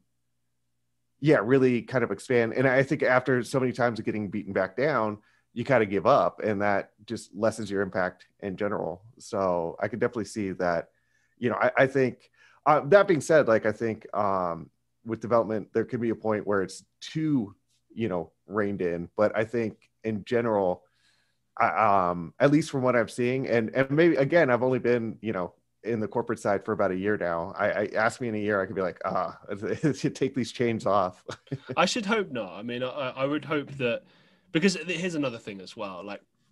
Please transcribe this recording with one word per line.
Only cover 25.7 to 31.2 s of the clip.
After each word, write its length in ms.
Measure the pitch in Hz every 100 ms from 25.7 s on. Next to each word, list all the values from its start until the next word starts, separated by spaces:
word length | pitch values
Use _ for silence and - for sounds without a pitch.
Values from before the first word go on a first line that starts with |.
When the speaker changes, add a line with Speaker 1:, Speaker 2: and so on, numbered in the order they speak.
| _
Speaker 1:
in 160 | 104 113
the 80 | 104
corporate 300 | 123 113 110
side 240 | 113 98
for 80 | -
about 180 | 104 101
a 60 | 92
year 200 | 101 104
now. 360 | 87 85 87 -
I, 140 | 101 85
I, 40 | 107
ask 260 | 95 113 -
me 80 | 123
in 60 |
a 40 | 107
year, 220 | 104 104
I 60 | 95
could 80 |
be 80 | 101
like, 160 | 92 82
"Ah, 340 | 95 95 90 - - 101 101
<laughs> 420 | 110 160 127 165
take 200 | 160 135
these 160 | - 117
chains 360 | - 120 113 101
off." 380 | 101 90 -